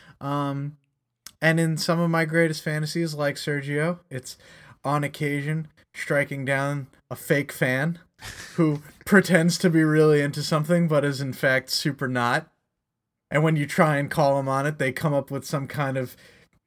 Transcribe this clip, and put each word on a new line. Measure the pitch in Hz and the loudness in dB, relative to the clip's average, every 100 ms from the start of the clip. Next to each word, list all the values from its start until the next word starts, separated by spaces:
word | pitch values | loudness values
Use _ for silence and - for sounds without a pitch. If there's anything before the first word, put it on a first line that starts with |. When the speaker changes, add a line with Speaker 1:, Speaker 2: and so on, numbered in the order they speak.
| - - | -20 -10
Speaker 1:
Mm-hmm. | 139 | -6
Speaker 2:
Um, | 143 143 139 143 151 _ _ _ _ - _ | -4 -2 -4 -8 -10 _ _ _ _ -20 _
and | 160 160 | 2 2
in | 160 156 | 2 0
some | - 170 | 0 0
of | 170 | 2
my | 165 160 | 0 2
greatest | 165 165 156 | 2 2 0
fantasies, | 160 151 151 170 165 147 | -6 -4 -4 -4 -4 -2
like | 143 143 | -4 -4
Sergio, | - 143 139 147 165 175 - | -4 -4 -2 -2 -2 -4 -10
it's | 131 - - - - - - 135 | -12 -12 -18 -20 -20 -20 -10 -2
on | 147 | -2
occasion | 143 - 147 143 143 156 151 _ _ | -2 -4 -4 -2 -2 -4 -6 _ _
striking | - - 147 143 139 135 | -8 -2 0 0 -4 -2
down | 135 139 143 131 _ - | -2 -2 -4 -8 _ -14
a | 123 | -6
fake | - 147 139 | 0 0 -2
fan | - 139 127 156 170 _ _ - - - - | -2 0 0 -2 -4 _ _ -16 -16 -6 0
who | 156 147 - | 0 0 -6
<laughs> | - - | -16 4
pretends | 196 185 175 170 170 | 4 6 4 4 2
to | 185 | 2
be | 160 | 4
really | 156 156 156 147 | 4 6 6 4
into | 143 147 | 2 -4
something | - 160 151 175 170 | -2 -2 2 2 2
but | 151 | 2
is | 143 135 | 0 -2
in | 139 | -6
fact | 123 139 131 131 | -2 0 0 0
super | - 151 139 131 | -4 -2 -4 -2
not. | 127 120 143 - _ _ _ _ _ _ _ - | 0 0 0 -4 _ _ _ _ _ _ _ -2
And | 147 | 2
when | 160 156 | 2 2
you | 143 | 0
try | - 160 143 | 2 2 2
and | 143 | 0
call | 165 143 139 | 2 2 2
'em | 135 | 0
on | 135 143 | -2 -2
it, | 151 | -2
they | 131 | -2
come | 127 160 | -2 0
up | 143 131 | 0 -2
with | 139 - | -6 -6
some | 147 135 | -6 -4
kind | - 139 131 | -4 -4 -4
of | 127 - - - _ _ | -6 -10 -20 -20 _ _